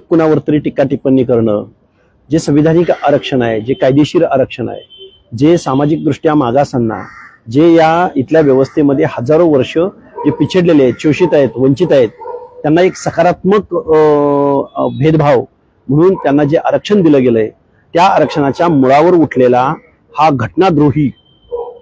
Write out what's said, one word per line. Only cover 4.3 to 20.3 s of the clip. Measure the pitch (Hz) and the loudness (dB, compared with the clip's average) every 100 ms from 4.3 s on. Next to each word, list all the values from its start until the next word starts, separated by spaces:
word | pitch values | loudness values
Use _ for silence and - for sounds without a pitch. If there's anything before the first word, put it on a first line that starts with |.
| 139 127 - 110 | 0 -2 -6 -10
आहे, | 101 - - - _ _ 110 | -12 -18 -20 -20 _ _ -2
जे | 151 170 | 2 2
सामाजिकदृष्ट्या | - 135 147 156 151 135 160 151 | 0 -2 -2 -2 -4 -2 -2 0
मागासांना, | 123 127 139 127 113 101 98 - - _ 117 | 0 0 -2 -2 -4 -6 -12 -20 -20 _ -4
जे | 127 170 | 2 4
या | 165 160 165 180 139 | 4 4 2 -2 -4
इथल्या | 120 160 | 0 2
व्यवस्थेमध्ये | 147 131 135 - 143 139 156 | 2 2 0 0 0 0 -2
हजारो | - 127 156 175 | -4 0 2 2
वर्ष | 139 127 160 185 - - - - | 0 0 -2 -4 -6 -18 -6 -4
जे | |
पिछडलेले | - 151 185 170 151 | -2 -2 0 2 2
आहेत, | 127 113 | 2 0
शोषित | 156 143 170 | -2 0 0
आहेत, | 160 131 120 | 2 0 0
वंचित | 135 139 175 | 0 0 2
आहेत, | 143 110 - - - - - | 2 0 -4 -16 -16 -16 -8
त्यांना | 151 160 | 0 2
एक | 185 - | 0 -2
सकारात्मक, | 160 - 170 165 185 208 - 175 | -6 -2 0 0 0 -2 -2 -6
अ, | 156 156 151 147 147 143 143 139 - 139 | 0 2 2 2 0 0 0 -2 -4 -6
अ, | 131 | -6
भेदभाव | 120 151 160 147 123 - _ _ _ - | -2 0 2 2 0 -2 _ _ _ -4
म्हणून | 143 180 185 | 0 2 0
त्यांना | 147 143 | 0 0
जे | 143 160 | 0 0
आरक्षण | 127 139 - 208 | 0 -4 0 2
दिलं | 165 139 | 2 2
गेलंय, | 127 113 107 - _ _ _ | 2 0 -2 -8 _ _ _
त्या | 165 | 0
आरक्षणाच्या | 190 - 151 160 139 - 175 | 2 2 0 -2 -2 -2 0
मुळावर | 147 131 143 170 | 2 2 4 4
उठलेला | 180 147 127 123 123 131 160 _ _ _ - | 2 2 0 2 2 0 -4 _ _ _ -2
हा | 156 | 0